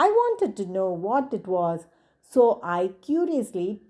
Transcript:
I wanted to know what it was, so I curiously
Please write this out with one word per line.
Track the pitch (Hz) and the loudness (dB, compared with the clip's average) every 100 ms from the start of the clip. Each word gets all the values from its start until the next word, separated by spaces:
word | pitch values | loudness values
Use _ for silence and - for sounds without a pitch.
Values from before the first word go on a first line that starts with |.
I | 370 440 | 4 4
wanted | 480 453 330 202 | 2 0 -2 -2
to | 185 | -6
know | 185 190 170 190 | -2 -2 -2 -2
what | 262 269 214 | -2 -2 -8
it | 185 180 | -2 -2
was, | 170 165 - _ _ _ _ | 0 -4 -10 _ _ _ _
so | 269 233 - 170 175 | 4 4 2 -2 -2
I | 185 190 - | -4 -6 -4
curiously | 320 349 302 214 185 180 208 - | -2 0 -2 -4 -4 -6 -6 -4